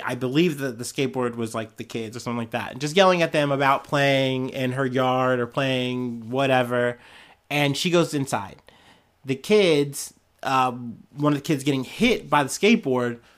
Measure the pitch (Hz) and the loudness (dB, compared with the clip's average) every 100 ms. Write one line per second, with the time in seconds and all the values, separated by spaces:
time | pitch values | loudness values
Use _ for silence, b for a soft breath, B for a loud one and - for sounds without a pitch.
0 | - 123 127 139 175 135 135 113 123 - | -6 -6 -2 2 2 2 -6 -6 -8 -4
1 | 131 127 123 117 113 113 110 - 113 120 | -4 -2 -4 -4 -6 -6 -8 -12 -10 -8
2 | 110 117 123 120 117 120 104 127 151 160 | -8 -8 -6 -6 -4 -6 -6 -6 -2 2
3 | 190 180 165 160 147 139 139 135 - 147 | 4 4 2 0 0 2 2 2 0 0
4 | 139 135 135 131 131 - 127 127 135 123 | 2 2 0 -2 -4 -4 -4 -2 -2 0
5 | 127 127 127 127 120 147 135 131 127 123 | 0 2 2 0 -2 -2 -2 0 -2 -4
6 | 123 117 113 127 139 131 120 123 120 120 | -6 -8 -6 0 2 4 2 0 0 -2
7 | B B B B _ 147 143 139 185 170 | B B B B _ 0 0 0 2 2
8 | 160 151 135 117 98 69 _ b b b | 2 0 -2 -4 -6 -14 _ b b b
9 | b _ 131 135 - 214 185 151 143 139 | b _ -6 -6 2 4 6 4 2 -4
10 | - - _ _ - 135 127 123 120 110 | -12 -16 _ _ -2 2 2 -2 -10 -14
11 | - 131 147 143 - 147 135 135 123 - | -16 -2 0 0 0 -2 0 -2 -4 0
12 | 240 214 - 147 135 - 202 233 143 127 | 0 0 0 0 0 0 4 4 2 0
13 | 123 117 b | -2 -4 b